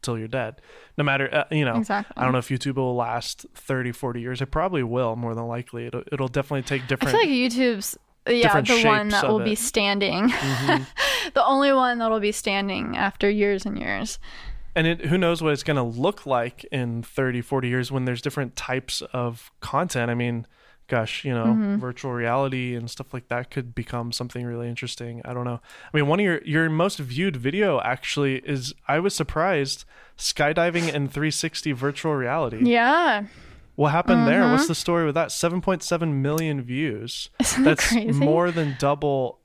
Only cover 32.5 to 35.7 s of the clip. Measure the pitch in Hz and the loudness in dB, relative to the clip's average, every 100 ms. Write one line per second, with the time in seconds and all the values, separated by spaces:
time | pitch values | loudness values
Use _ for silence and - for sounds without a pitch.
32.5 | 110 247 240 233 311 330 214 202 - - | 2 4 4 6 4 4 2 -2 -14 -20
33.5 | - - - 147 156 180 233 - - - | -20 -18 0 2 2 4 4 6 4 6
34.5 | 247 320 156 - 170 160 143 160 - 170 | 4 2 -2 0 0 2 0 -2 0 0
35.5 | 180 175 | 0 0